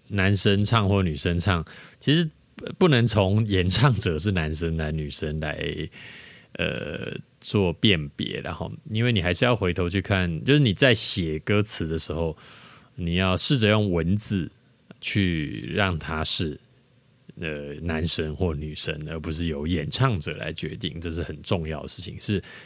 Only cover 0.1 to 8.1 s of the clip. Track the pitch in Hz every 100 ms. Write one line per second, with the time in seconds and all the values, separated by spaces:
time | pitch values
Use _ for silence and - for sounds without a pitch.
0.1 | 101 95 101 107 98 101 117 98 101 92
1.1 | 76 92 87 98 87 82 - - - -
2.1 | 156 165 - _ - - - 185 127 117
3.1 | 107 95 104 113 95 90 92 143 104 98
4.1 | 78 95 92 78 78 82 80 78 78 73
5.1 | - 78 78 78 78 80 78 80 - -
6.1 | - - - - - 82 - - - -
7.1 | - - _ - 107 92 80 110 87 73